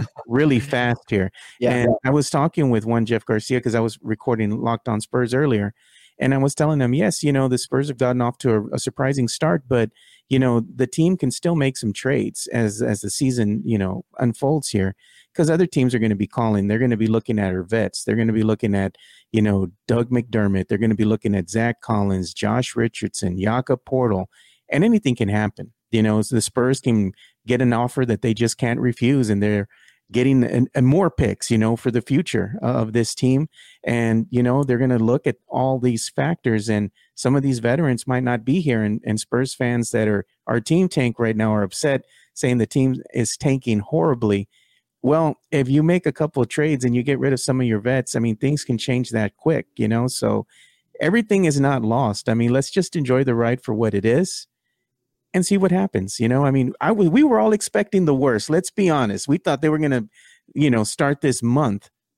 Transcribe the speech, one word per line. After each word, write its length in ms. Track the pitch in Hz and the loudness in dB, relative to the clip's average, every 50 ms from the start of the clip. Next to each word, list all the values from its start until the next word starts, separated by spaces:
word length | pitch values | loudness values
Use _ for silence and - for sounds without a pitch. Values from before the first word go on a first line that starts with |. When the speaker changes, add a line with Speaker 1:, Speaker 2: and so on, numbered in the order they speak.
| 117 - - | -4 -8 -10
Speaker 1:
<laughs> 120 | - - | -18 -10
Speaker 2:
really 320 | - 117 135 151 151 135 117 | -2 0 2 2 4 2 2
fast 440 | - - 135 120 123 120 120 - _ - | 0 -2 -2 0 0 0 -2 -2 _ -2
here. 200 | 113 98 92 101 _ - - - - - | -2 0 0 -2 _ -12 -20 -20 -8 -2
Speaker 1:
Yeah. 140 | 123 120 123 | -2 0 2
Speaker 2:
And 200 | 123 120 104 - - | 2 2 0 0 0
I 80 | - 131 | -2 0
was 200 | 143 147 135 - | 0 0 0 0
talking 400 | - 143 147 165 - 175 147 131 | 0 0 0 0 0 0 2 2
with 160 | 117 107 110 | 2 0 0
one 180 | 113 117 117 113 | 0 0 0 0
Jeff 220 | 107 117 107 - | 0 -2 -4 0
Garcia 340 | - 113 107 - - 131 123 | 0 -2 -2 0 -2 -4 -2
'cause 140 | - 123 113 | 0 0 0
I 60 | 113 | 0
was 180 | 113 113 - - | 0 -2 -4 -8
recording 580 | - 110 110 - - 131 117 110 110 101 107 120 | -6 -6 -6 -4 -2 -2 -2 0 0 -2 -2 -2
Locked 300 | 120 117 117 - - 123 | -2 -2 -4 -4 -4 -4
On 140 | 110 107 | -4 -4
Spurs 320 | - - - 127 123 110 123 | -4 -4 -2 -2 -2 0 0
earlier, 400 | 135 151 139 117 104 101 101 - _ _ _ _ _ _ _ _ - | 0 2 2 2 0 0 -2 -6 _ _ _ _ _ _ _ _ -4
and 140 | 131 131 | -2 0
I 60 | 139 135 | 0 2
was 160 | 135 143 - | 0 0 0
telling 260 | - 151 156 156 143 | 0 0 0 2 0
him, 140 | 127 120 127 | 0 0 0
yes, 280 | 151 208 196 - - | 0 0 0 -2 -2
you 80 | - 151 | -2 0
know, 140 | 139 135 135 | 2 2 2
the 120 | 127 127 123 | 2 0 -2
Spurs 300 | - - - 135 139 147 | -2 -2 -2 -2 -2 -2
have 100 | 127 - | -2 -2
gotten 240 | 131 123 123 123 | 0 0 0 0
off 160 | 120 120 - - | 0 -2 -4 -2
to 160 | - 127 110 | 0 2 2
a, 120 | 107 104 - - | 2 0 -2 -6
a 20 | - | -4
surprising 500 | - 131 - - 135 135 143 139 120 113 | -4 -6 -4 -2 -2 0 0 0 -2 -2
start, 360 | - - 160 160 175 156 - - | -2 -2 0 0 0 0 0 0
but, 220 | 131 120 113 107 _ _ _ _ _ _ _ - | 0 0 0 0 _ _ _ _ _ _ _ 0
you 80 | 135 131 | 0 2
know, 240 | 131 127 117 117 113 - - | 2 4 2 0 0 -2 -2
the 120 | - 127 | -4 -2
team 320 | 127 - - 160 180 185 - | -2 0 0 0 0 0 0
can 120 | 147 127 | -2 -4
still 260 | - - - 170 170 | -4 -2 -2 -2 0
make 200 | 151 139 131 127 | 2 0 0 -2
some 160 | - - 107 | -2 -4 -6
trades 560 | 101 - - 131 139 123 104 110 - - - - - | -4 -2 -2 0 0 0 -2 -4 -6 -10 -12 -6 -2
as, 260 | 117 113 104 101 107 | 0 0 0 -2 -2
as 220 | 120 120 104 - | -2 -2 -2 -2
the 80 | - 101 | -4 -8
season, 500 | - - 139 131 123 120 107 104 107 - - | -4 -2 -2 -2 0 0 0 0 0 -2 -2
you 100 | 120 113 | -2 -2
know, 300 | 101 95 92 92 95 - _ - - | 0 0 -2 -4 -8 -12 _ -6 -2
unfolds 520 | - 117 113 - - 135 160 147 - - | -2 -2 -2 0 -2 0 0 -2 -2 -2
here, 240 | - 101 95 95 95 _ _ _ _ - _ _ - | -2 -2 -2 -2 -4 _ _ _ _ -20 _ _ -2
'cause 160 | - 160 156 | 0 0 2
other 160 | 160 170 185 | 2 2 0
teams 280 | 170 - 139 127 123 123 | 0 2 0 0 2 2
are 40 | 113 | 2
gonna 160 | 113 110 101 | 0 0 0
be 120 | 95 110 | 0 -2
calling. 420 | - - 127 117 110 107 101 98 101 | -4 -2 -2 0 0 2 2 2 0
They're 100 | 107 113 | 0 0
gonna 180 | 131 123 117 | 2 0 0
be 100 | 101 110 | 0 0
looking 320 | 110 110 113 - - 110 104 | 0 0 0 0 -2 -2 0
at 140 | 101 92 | 0 0
our 100 | 92 92 | -2 -4
vets. 420 | 87 92 113 113 101 90 - - - | -4 -2 -2 -2 -2 -2 -4 -6 -4
They're 120 | 107 107 | -2 0
gonna 160 | 117 113 113 | 0 0 0
be 100 | 107 110 | 2 2
looking 320 | 107 110 107 - - 104 101 | 2 0 0 0 0 -2 0
at, 220 | 98 98 95 - _ - - - - _ - | 0 -2 -2 -6 _ -20 -20 -20 -20 _ -2
you 80 | - 110 | 0 2
know, 280 | 107 107 101 98 95 90 - _ - - | 2 2 2 0 0 -4 -8 _ -4 -2
Doug 220 | 113 117 120 123 | 0 0 0 0
McDermott. 580 | 123 120 117 120 117 110 104 101 98 95 92 - | -2 -2 -2 -2 -2 0 0 2 0 -2 -2 -2
They're 100 | 107 98 | -2 0
gonna 160 | 113 110 107 | 0 0 0
be 120 | 98 110 | 2 2
looking 280 | 107 110 - - 107 101 | 0 0 0 -2 -2 -2
at 140 | 98 85 - | -2 -2 -2
Zach 320 | - 113 117 120 117 _ | -2 -2 -2 -2 -4 _
Collins, 540 | - - 110 104 101 98 95 92 90 85 - | -4 -4 -2 0 0 0 -2 -2 -4 -6 -8
Josh 420 | - 107 104 110 127 131 - - | -4 -2 -2 0 -2 -2 -4 -2
Richardson, 640 | 120 117 117 - - 110 95 - - 101 92 90 95 | -2 -2 -2 -4 -6 -8 -8 -8 -6 -6 -6 -4 -2
Jakob 400 | 95 107 117 127 127 - 131 - - | -2 -2 -2 -2 -2 -2 -4 -4 -4
Poeltl, 420 | - 131 127 123 113 101 92 95 - _ _ _ _ _ _ _ - | -6 -4 -2 0 0 -2 -2 -4 -8 _ _ _ _ _ _ _ -4
and 160 | - 143 190 | -2 0 2
anything 320 | 233 233 208 - 135 120 | 2 2 2 2 0 -2
can 140 | - 113 98 | 0 -2 0
happen. 420 | 104 107 107 110 - - - 117 _ _ _ - | 0 0 -2 -2 -4 -8 -16 -16 _ _ _ -2
You 120 | 120 113 | 0 2
know, 200 | 110 110 107 107 | 2 4 2 2
so 120 | 107 - 127 | 0 0 0
the 80 | 113 | -2
Spurs 380 | - - - 127 120 127 131 - | -2 0 0 0 2 2 0 0
can 320 | - 127 117 107 98 92 - _ - _ _ _ - | 0 0 0 2 0 -2 -6 _ -20 _ _ _ -4
get 140 | 113 123 120 | -2 0 2
an 120 | 131 120 | 2 2
offer 340 | 120 113 123 123 - 139 131 | 2 2 -2 -2 -2 -2 -2
that 160 | 117 110 - | 0 -2 -2
they 120 | - 113 110 | 0 -2 0
just 240 | 110 120 113 - - | 2 0 -2 0 -2
can't 220 | 127 117 120 - | -2 -2 -2 0
refuse, 480 | 127 123 117 - 120 123 143 139 120 107 | 0 -2 0 0 0 2 2 2 2 2
and 140 | 104 101 | 0 0
they're 260 | 104 104 104 101 98 - _ _ _ _ _ _ _ _ | 2 0 0 0 -2 -4 _ _ _ _ _ _ _ _
getting 340 | - 123 127 135 135 127 120 | -2 0 2 4 4 4 2
an, 240 | - - 123 131 - - | 2 2 0 0 0 2
a 80 | 143 | 2
more 280 | 123 131 151 185 196 160 | 4 4 4 4 2 0
picks, 400 | - - 135 101 98 - - - | 0 0 0 0 0 -4 -2 0
you 60 | 120 | 0
know, 200 | 110 110 113 117 | 2 2 2 0
for 140 | - - 127 | 0 -2 -2
the 120 | 113 120 | -2 -2
future 560 | - - 135 160 151 - - 113 95 98 139 220 | -2 0 0 0 0 0 -2 -4 -4 -4 -6 -4
of 320 | - 120 127 123 113 110 | -4 -2 0 0 -2 0
this 220 | 110 117 113 - - | 0 -2 -2 -2 -2
team. 340 | - 131 127 131 139 156 - _ - - - - _ | -2 0 2 2 0 0 -4 _ -20 -20 -20 -20 _
And, 440 | - - 120 117 117 113 113 113 113 - | -4 -2 -2 0 0 2 2 0 0 0
you 140 | 123 123 | 0 0
know, 200 | 123 123 127 139 | 2 2 2 0
they're 140 | 143 131 123 | 2 0 0
gonna 220 | 117 131 127 123 113 | 0 2 2 2 2
look 280 | 113 113 123 151 - | 2 2 0 0 0
at 100 | 143 - _ _ - | -4 -6 _ _ -6
all 300 | - 127 127 131 131 127 | -4 -2 0 0 -2 0
these 320 | 123 127 117 110 - - | 0 0 0 -2 -6 -8
factors, 580 | - - 139 156 170 - - 127 110 107 101 113 | -4 -4 -2 -2 -2 -2 -2 0 0 0 0 0
and 220 | 107 104 104 98 _ _ _ _ - | -2 -2 -2 -4 _ _ _ _ -14
some 200 | - - 123 139 | -4 -2 0 0
of 80 | 143 | 2
these 180 | 139 139 131 117 | 2 0 -2 0
veterans 460 | 113 120 127 160 165 135 123 110 - | 0 0 0 2 2 0 -2 -2 -2
might 160 | 131 127 123 | -2 -2 -2
not 220 | 127 123 123 113 110 | 0 -2 -2 -2 -2
be 160 | 127 147 190 | 0 0 0
here. 220 | 156 143 120 110 | 0 0 0 0
And, 180 | 107 104 107 113 - | 0 0 -2 -2 -4
and 140 | 110 107 110 | -4 -4 -4
Spurs 360 | - - 120 120 131 127 - | -4 -2 -2 -2 -2 -2 -4
fans 380 | - 131 120 120 120 117 - | -4 -2 0 0 -2 -2 -2
that 160 | - 110 110 107 | 0 0 0 2
are 180 | 104 101 - _ _ _ - | 0 -2 -4 _ _ _ -6
our 140 | - 120 120 | -2 -2 -2
team 300 | - - 160 180 185 175 | 0 0 2 2 2 0
tank 280 | - 156 127 120 110 - | 0 0 0 0 0 -2
right 180 | 117 110 110 | -2 0 0
now 180 | 107 110 107 107 | 0 0 2 2
are 80 | 107 | 0
upset, 420 | 101 92 - - - 147 139 127 - _ _ _ _ _ - | 0 -2 -4 -4 -2 0 -2 -2 -4 _ _ _ _ _ -10
saying 240 | - - 127 123 120 | -4 -2 0 2 0
the 80 | 110 | 0
team 300 | - - - 131 131 127 - - - - | 0 0 0 0 0 0 -4 -8 -8 -4
is 240 | 127 117 - - - | -4 -4 -4 -4 -2
tanking 420 | - 147 135 131 - 123 110 104 | -2 0 0 0 0 -2 -2 -2
horribly. 680 | 101 - 151 165 170 160 131 117 113 104 101 101 98 _ _ _ _ _ _ _ _ _ _ - - | -2 -2 -2 0 0 0 0 0 0 0 0 0 -2 _ _ _ _ _ _ _ _ _ _ -4 0
Well, 360 | 131 151 160 165 151 - _ _ - | 2 2 2 2 0 -2 _ _ -4
if 180 | 156 143 131 127 | -2 0 0 2
you 140 | 139 151 | 2 4
make 240 | 156 165 180 180 - | 4 4 2 2 0
a 60 | 151 | -2
couple 300 | - - 156 151 - 139 | -2 -2 -4 -2 0 -2
of 60 | 117 - | -2 -2
trades 360 | - 156 151 160 151 123 127 | 0 -2 0 0 0 0 0
and 100 | 123 120 | 0 0
you 80 | 123 | 0
get 160 | 117 143 139 123 | 0 0 -2 0
rid 140 | 131 135 | 0 0
of 80 | 131 127 | 0 0
some 200 | - - 131 131 | 0 -2 0 0
of 60 | 127 | 2
your 140 | 117 110 101 | 0 0 0
vets, 340 | 104 123 131 131 123 - - | 0 0 0 0 -2 -2 -2
I 60 | 117 | -2
mean, 160 | 117 117 107 | 0 0 -2
things 280 | - - 135 151 143 - | 0 -2 -2 -2 -2 -2
can 140 | - 120 110 | -4 -4 -4
change 320 | - - 123 127 120 - | -2 -2 -2 -2 -2 -2
that 260 | 117 110 107 101 _ | -2 -2 -2 -2 _
quick, 300 | _ - 160 156 - - _ - | _ -2 0 0 -2 -4 _ -6
you 120 | - 117 107 | -4 -2 0
know? 180 | 113 117 123 | 0 0 0
So 400 | 127 - - 123 110 107 104 - _ _ _ _ _ _ _ _ _ _ - | -2 -4 -2 -2 0 0 -2 -4 _ _ _ _ _ _ _ _ _ _ -4
everything 440 | - 160 196 233 220 - 208 196 185 | -2 0 0 0 0 2 2 2 2
is 140 | 156 139 139 | 2 2 2
not 240 | 139 139 139 127 | 2 2 0 0
lost. 460 | 113 110 113 131 135 107 98 - - 123 | 0 0 0 0 0 0 -2 -4 -2 -2
I 60 | 113 | 0
mean, 180 | 117 117 117 | 0 2 2
let's 180 | 123 135 139 - | 2 0 0 0
just 240 | - 196 170 - - | -2 -2 -2 -2 -2
enjoy 300 | 170 139 123 127 131 139 | -4 0 2 2 2 2
the 100 | 131 120 | 2 2
ride 260 | 117 117 117 123 123 | 0 2 0 0 -2
for 120 | - - 110 | -4 -4 -2
what 200 | 107 113 107 104 | 0 0 0 0
it 100 | 101 98 | 0 2
is 420 | 113 120 160 185 - - - - _ _ _ _ _ _ _ _ _ _ _ _ _ _ _ _ - - | 2 2 2 0 -2 -6 -14 -14 _ _ _ _ _ _ _ _ _ _ _ _ _ _ _ _ -4 -2
and 100 | 185 180 | -2 0
see 120 | - 202 | 2 2
what 160 | 196 190 180 | 2 2 2
happens. 480 | 175 190 196 - - 101 95 98 - - | 2 2 0 0 -2 -2 -4 -4 -4 -2
You 80 | 113 117 | 0 2
know, 160 | 127 135 143 | 2 2 2
I 80 | 135 | 2
mean, 200 | 135 135 123 127 - - | 2 2 0 0 -2 -2
I 80 | 127 123 | -2 0
w-, 220 | 220 208 190 160 | 2 2 2 4
we 140 | 165 269 311 | 4 4 4
were 160 | 294 226 220 | 4 4 2
all 120 | 220 220 | 2 2
expecting 520 | 214 208 - - - 208 208 - - 190 180 | 0 0 -2 -2 -2 -2 -2 0 0 2 2
the 100 | 151 139 | 2 2
worst. 340 | 131 139 135 117 104 - - | 2 2 2 2 0 0 0
Let's 220 | 151 180 185 - | 0 0 -2 -2
be 180 | - 214 196 175 | -2 0 2 2
honest. 380 | 156 139 123 104 98 - - | 2 2 0 0 -2 -4 -2
We 120 | - 143 - | -2 -2 0
thought 220 | - 175 143 127 | 0 -2 -2 0
they 100 | 156 151 | 0 0
were 80 | 156 151 | 0 2
gonna, 260 | 156 143 131 120 107 - _ - - - _ _ _ _ - | 0 0 0 0 -2 -6 _ -20 -20 -20 _ _ _ _ -2
you 160 | 139 151 143 | 0 2 4
know, 140 | 120 113 107 | 4 2 2
start 360 | - - - 151 139 143 - | -2 -2 -2 0 0 0 0
this 220 | - 139 120 - | 0 -2 -2 0
month, 480 | 120 117 123 147 151 117 101 98 _ _ _ _ _ _ _ | 0 0 2 2 0 0 -2 -6 _ _ _ _ _ _ _